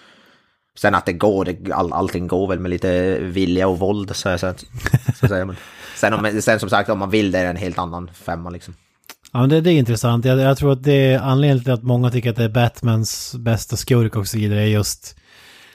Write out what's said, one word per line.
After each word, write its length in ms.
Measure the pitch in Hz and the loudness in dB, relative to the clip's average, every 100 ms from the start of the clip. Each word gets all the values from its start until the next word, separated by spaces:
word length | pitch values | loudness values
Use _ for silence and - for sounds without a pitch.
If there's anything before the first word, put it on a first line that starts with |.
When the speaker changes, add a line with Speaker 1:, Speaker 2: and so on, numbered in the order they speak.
| _ _ _ _ _ _ _ - | _ _ _ _ _ _ _ -2
Speaker 1:
Sen 180 | 104 98 | 0 2
att 100 | 92 | 0
det 80 | |
går, 320 | 87 104 98 92 | 0 2 2 -2
det, 260 | 87 92 | -6 -4
all, 200 | 71 87 | -2 -2
allting 340 | 80 92 90 87 | -2 -2 -4 -2
går 200 | 90 95 | -2 -2
väl 120 | 90 | -2
med 100 | 90 | -4
lite 480 | 90 95 90 92 82 | -4 -2 0 0 -2
vilja 480 | 92 90 92 90 95 | -4 -2 0 2 0
och 120 | 90 | 0
våld, 360 | 95 104 98 - | 0 -2 -4 -6
så, 220 | 101 87 | -4 -2
så, 160 | 92 90 | -4 -6
så, 80 | - - - 127 - - | -12 -8 0 0 0 -2
så 80 | - | 0
säger 180 | 98 95 | 0 -4
man. 100 | 92 - - - - | -8 -16 -20 -18 -2
Sen, 180 | 104 | 0
om, 280 | 107 107 107 | 2 0 0
sen 180 | 104 110 | 2 0
som 100 | 107 | 2
sagt, 200 | 104 101 | 0 0
om 100 | 104 | -2
man 100 | 98 | 0
vill 220 | 110 101 | 2 2
det 80 | 90 | 0
är 40 | |
det 60 | 90 | -2
en 60 | 87 | -4
helt 220 | 90 85 | -6 -6
annan 340 | 90 87 87 | -6 -8 -12
femma, 360 | 87 - 85 85 | -14 -10 -8 -10
liksom. 240 | 87 - 85 _ _ - - - | -14 -16 -20 _ _ -20 -20 -6
Speaker 2:
Ja, 60 | 120 | 2
men 100 | 131 | 4
det, 120 | 160 | 4
det 100 | 165 | 4
är 60 | 160 | 4
intressant. 480 | 117 113 123 120 127 | 4 0 0 2 2
Jag, 140 | 131 | 4
jag 180 | 135 139 | 4 2
tror 140 | 143 | 2
att 120 | 135 | 2
det 100 | 135 139 135 | 4 4 4
är 60 | 131 | 2
anledningen 440 | 135 131 147 135 | 2 2 4 2
till 100 | 123 | 2
att 100 | 123 | -2
många 280 | 123 123 123 | 0 0 2
tycker 180 | 123 117 | 0 -2
att 60 | 113 | -2
det 80 | |
är 60 | 113 | 0
Batmans 840 | 113 117 - 117 113 110 - - 127 | 2 0 0 0 0 -2 -6 -10 -6
bästa 360 | 117 113 - 110 | -2 -2 -2 -8
skurk 380 | - 123 110 104 | 2 2 2 -2
och 120 | 98 | -4
så 100 | 110 | -2
vidare 240 | 107 104 | 0 2
är 40 | 104 | 2
just 500 | 104 104 - - - _ - - - - | 2 0 -6 -14 -20 _ -20 -20 -20 -20